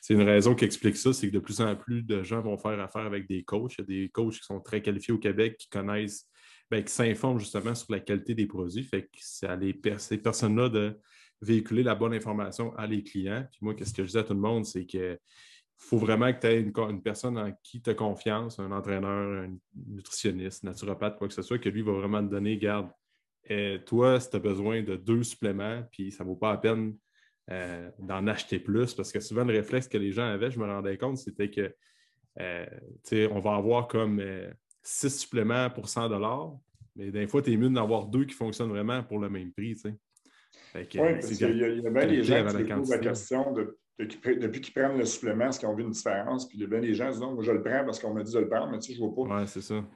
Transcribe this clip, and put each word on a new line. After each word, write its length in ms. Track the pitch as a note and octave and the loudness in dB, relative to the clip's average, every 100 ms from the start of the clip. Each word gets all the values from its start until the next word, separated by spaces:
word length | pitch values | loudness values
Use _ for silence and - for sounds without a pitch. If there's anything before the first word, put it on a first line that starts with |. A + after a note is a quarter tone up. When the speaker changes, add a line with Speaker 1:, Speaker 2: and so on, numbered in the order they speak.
Speaker 1:
c'est 100 | - | 6
une 100 | G#2+ | 6
raison 320 | G#2 G#2 G#2 | 10 8 8
qui 100 | B2 G#2 | 6 4
explique 320 | - G#2+ G2+ | 4 2 4
ça, 140 | C3 | 2
c'est 160 | C3 G2+ | 2 2
que 40 | |
de 60 | G2 | 0
plus 240 | - G#2+ | -2 0
en 120 | A2+ G2 | 0 0
plus 260 | - A#2 | -2 -4
de 200 | A2+ G#2 | 0 -2
gens 200 | F#2 A2+ | -2 -4
vont 160 | A2 G2+ | -2 -4
faire 200 | G#2+ G#2 | -2 -4
affaire 280 | F#2+ A2 A2 | -4 -6 -4
avec 200 | G2+ F#2+ | -4 -4
des 160 | F#2+ | -6
coachs. 300 | E2+ G2+ B2 - | -2 -2 -2 -6
Il 20 | |
y 20 | |
a 40 | G2 F#2+ | -6 -4
des 60 | F#2+ | -4
coachs 240 | - A2+ | -2 -2
qui 100 | A2 | -2
sont 160 | - G2+ | -10 -12
très 220 | - G#2+ | -4 -4
qualifiés 320 | G#2 G2+ - | -2 -2 0
au 40 | A2+ | 0
Québec, 380 | G#2 G2 A2+ A2+ | 2 4 2 2
qui 120 | - | -8
connaissent, 560 | G2+ G2 G#2 G#2+ G2+ _ _ - - _ | -6 -2 -2 -4 -8 _ _ -20 -20 _
ben, 140 | A2 | -2
qui 80 | G2+ | 0
s'informent 460 | - A#2 G#2 C3+ B2 | 2 2 4 2 0
justement 340 | G#2 G#2 G#2 | -2 -4 -2
sur 160 | A#2+ - | -4 -4
la 100 | G2+ | -4
qualité 340 | F#2+ G2+ - | 0 -2 0
des 120 | A2+ G#2 | 0 0
produits. 380 | F#2 F2 G2 | -2 -4 -4
Fait 200 | C3+ G2 | -4 -4
que 40 | F2 - | -4 -18
c'est 280 | - - F#2+ | -16 -8 -6
à 100 | F2+ | -2
les 160 | F#2+ | -2
per-, 260 | F#2+ G#2+ G2+ | 0 -2 -2
ces 200 | - G#2+ | -4 -2
personnes-là 500 | A#2 A2 A2 G#2+ B2 | 0 2 2 4 4
de 300 | A2 G#2 G#2+ _ - - _ | 2 0 -4 _ -20 -20 _
véhiculer 420 | G#2+ A2+ G#2+ A2 | 2 4 4 2
la 120 | B2 | 4
bonne 180 | G#2 A2+ | 4 2
information 600 | A2+ A2 G#2+ G2+ - A#2 - | 0 -2 -4 -4 -4 -6 -4
à 100 | G#2+ | -2
les 160 | G#2+ | -2
clients. 440 | G2+ G2 F#2+ A2 C3 | -2 -4 -2 -4 -6
Puis 100 | _ | _
moi, 120 | G#2+ | -6
qu'est-ce 200 | G#2+ - | -4 -6
que 80 | - | -4
je 60 | F#2+ | 0
dis 80 | A2 | 0
à 60 | |
tout 100 | G#2+ | 0
le 60 | G2 | 0
monde, 260 | G#2 A#2 G#2+ | 2 0 -2
c'est 180 | F#2 | -6
que 340 | F2 F#2+ F2+ F2 _ - - - _ _ | -4 -4 -4 -6 _ -20 -20 -20 _ _
faut 200 | - A#2 | 0 2
vraiment 320 | G#2 A2+ B2 | 4 4 4
que 60 | B2 | 4
tu 60 | A#2 | 4
aies 140 | A2+ | 4
une 120 | G#2 | 2
co-, 180 | G#2 G#2+ | -2 -2
une 120 | G2+ | -2
personne 360 | G2+ G#2 B2+ A#2+ | -4 -4 -4 -4
en 140 | G#2 G2 | -4 -8
qui 180 | - A#2+ | -14 -6
tu 80 | A#2+ | -2
as 60 | |
confiance, 640 | G#2+ A2 G#2 A2+ G#2+ A#2 A2 | 0 0 -2 -2 -2 -2 -8
un 140 | G2 | -6
entraîneur, 720 | G2 G2 G2 G2 G2+ G2+ G2 | -4 -2 -2 0 -2 -2 -4
un 100 | F#2 F#2 _ - C3 | -6 -12 _ -16 -12
nutritionniste, 760 | G2+ G2 - G#2+ F#2 F#2 - | -10 -8 -2 -2 -2 -6 -8
naturopathe, 520 | F#2+ F2 G2+ F#2+ G#2 G#2 | -10 -8 -6 -2 -4 -2
quoi 120 | G2+ | -6
que 60 | |
ce 80 | G#2+ | -6
soit, 160 | G2 B2 | -4 -2
que 100 | G#2+ | 0
lui 120 | G2+ | -2
va 100 | G#2+ | -2
vraiment 280 | G2 G2 G#2 | 0 0 0
te 100 | G#2 | 0
donner, 280 | G2+ G2+ G#2+ | 0 0 0
garde, 320 | G2+ G#2 F2+ - _ _ _ _ - | 0 -2 -4 -12 _ _ _ _ -6
euh, 280 | G#2 G2+ F#2+ - | -2 -2 -4 0
toi, 320 | A#2 B2+ B2+ | 4 6 6
si 80 | B2+ | 2
tu 80 | G#2 | -2
as 40 | |
besoin 420 | G#2+ G2 G#2 A2+ | 0 0 0 -2
de 140 | G#2 F#2 | -2 -4
deux 260 | G2 A#2 | 2 2
suppléments, 600 | A#2+ - G#2+ G2 G#2 A#2 A#2 | 2 -2 -2 -2 -4 -6 -10
puis 180 | - G2 | -8 -10
ça 140 | G2 | -8
vaut 120 | F#2 F2+ | -8 0
pas 140 | A2 | 2
la 60 | G2+ | 4
peine, 380 | A2 A2+ A2 G#2+ _ _ _ _ - | 4 2 -2 -6 _ _ _ _ -10
euh, 400 | F#2 F2+ F2 F2 - | -8 -6 -8 -12 -14
d'en 260 | F#2+ F#2+ G2+ | -6 -2 0
acheter 320 | G#2 - F#2 | -2 -2 -4
plus, 340 | - G#2 B2 | 0 2 2
parce 180 | - F#2+ | -2 -4
que 80 | G2+ | -6
souvent, 240 | - G#2+ | -4 0
le 80 | B2 | 2
réflexe 340 | G#2+ G2+ B2+ B2+ | 2 2 -2 0
que 120 | A2 | -2
les 120 | G2+ | 0
gens 140 | G2 A#2+ | -2 -2
avaient, 240 | G2+ A#2+ | 0 -2
je 80 | B2 | -2
me 80 | G#2 | -4
rendais 320 | G2+ G2 G2 | -2 -4 -2
compte, 180 | B2+ C3 | -4 -4
c'était 300 | A#2 - G#2 | -8 -4 -2
que, 240 | G#2 F#2+ - _ _ _ _ _ - | 0 -4 -6 _ _ _ _ _ -10
euh, 260 | F2+ F2 E2+ - - - | -8 -6 -10 -14 -18 -20
tu 60 | - | 0
sais, 180 | A2 G#2+ | 2 4
on 80 | G2+ | 2
va 160 | G#2 | 2
avoir 320 | G#2 G#2 A#2+ A#2 | 2 4 2 2
comme, 320 | A2+ A2 G#2 | 0 2 0
euh, 320 | G2 F#2+ F#2 E2+ _ _ | -2 -6 -10 -14 _ _
six 340 | - - C#3 C3+ | -8 -2 -2 -2
suppléments 500 | - A#2+ G#2+ A#2+ B2+ | -4 0 2 2 0
pour 180 | B2 G#2 | -2 -6
cent 200 | - A#2 | -4 -2
dollars, 460 | G#2 G#2+ C3 D#3+ C#3 _ _ - - | 0 -2 -4 -8 -14 _ _ -20 -12
mais 160 | G2+ | -8
des 160 | G2+ G#2 | -4 0
fois, 140 | C#3+ | 2
t'es 140 | - A2 | 4 4
mieux 120 | B2+ | 4
d'en 140 | B2+ | 4
avoir 220 | A2 A2+ G2+ | 2 2 2
deux 180 | B2 | 0
qui 100 | C#3 | 0
fonctionnent 360 | - A2+ G2+ A#2 | -2 -6 -4 -4
vraiment 320 | G#2 G#2+ B2+ | -2 -2 -2
pour 140 | A2 G#2+ | -2 -4
le 80 | G2+ | -4
même 240 | G2 F2+ | -4 -8
prix, 220 | F#2 A2 | -6 -8
tu 80 | A2 | -6
sais. 120 | G#2 G#2+ _ _ _ _ _ - - | -8 -10 _ _ _ _ _ -20 -14
Fait 160 | E2 F2+ | -12 -8
que, 100 | - | 2
Speaker 2:
Oui, 60 | D#3+ | 4
Speaker 1:
euh, 60 | |
Speaker 2:
parce 140 | E3 A2+ | 4 -2
Speaker 1:
c'est 100 | G#2 | 2
Speaker 2:
qu'il 200 | A2 A2+ | 2 4
y 60 | |
a, 40 | A#2 | 2
il 140 | A#2 | 0
y 40 | A#2 | 2
a 40 | |
bien 160 | A#2+ D#3 | 4 4
des 160 | D3 | 4
Speaker 1:
qualité 20 | |
Speaker 2:
gens 100 | A#2 A#2 | 6 6
Speaker 1:
avant 140 | G#2 | 4
Speaker 2:
qui 140 | G2+ | 2
Speaker 1:
la 100 | G#2+ | 0
Speaker 2:
se 0 | G#2+ | 0
posent 100 | C3 | 2
la 60 | A#2 | 2
Speaker 1:
quantité. 120 | A2+ | 2
Speaker 2:
question 420 | G2 - B2+ C#3 | -2 0 0 2
de, 260 | A#2 G2+ - _ - | 0 -2 -6 _ -8
de, 40 | G#2+ | -8
qui 100 | - | -4
pre-, 200 | B2 A#2 | 2 2
depuis 220 | A2+ C3 | 2 -2
qu'ils 140 | - | -6
prennent 240 | - C3+ C3+ | 2 2 4
le 60 | |
supplément, 440 | A2 - A#2 G#2+ B2+ | 0 0 -2 2 2
est-ce 120 | B2+ | 0
qu'ils 80 | A2 | -2
ont 60 | |
vu 100 | G#2+ | -2
une 60 | A2+ | -2
différence? 580 | A2 A#2 G2 A#2 B2+ B2+ | -2 0 0 0 -4 -4
Puis 100 | G#2 | -8
il 40 | |
y 20 | |
a 20 | G2+ | -2
bien 140 | A2 | 0
des 140 | A#2 | 2
gens 120 | G#2 B2+ | 2 0
qui 60 | |
disent, « 80 | A2+ | -2
Non, 120 | B2+ | -4
moi, 100 | B2+ | -2
je 80 | A2 | 2
le 100 | G#2 | 2
prends 220 | A2 C3 | 4 2
parce 160 | C3 A2 | 0 -2
qu'on 120 | A2+ | -2
m'a 120 | G#2+ | -2
dit 80 | G#2 | 0
de 60 | A#2 | 2
le 80 | G2+ | 2
prendre, 240 | A2 A2+ | 2 0
mais 60 | A2 | -4
tu 80 | - | -8
sais, 60 | |
je 100 | A#2 | -4
vois 100 | A2 | -2
pas. » 220 | B2 B2+ G2+ | -2 0 0
Speaker 1:
Ouais, 60 | G2+ | -2
c'est 140 | F#2+ | -6
ça. 240 | G2 G#2+ G2+ | -4 -4 -6